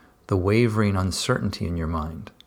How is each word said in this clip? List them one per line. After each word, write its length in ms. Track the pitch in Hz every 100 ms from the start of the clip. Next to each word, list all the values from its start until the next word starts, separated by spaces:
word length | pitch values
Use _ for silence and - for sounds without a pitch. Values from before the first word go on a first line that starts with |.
| - _ -
the 100 | 98
wavering 600 | 90 110 117 107 104 98
uncertainty 680 | 92 - - 127 104 -
in 120 | 92 85
your 100 | 80
mind. 460 | 80 78 82 104 -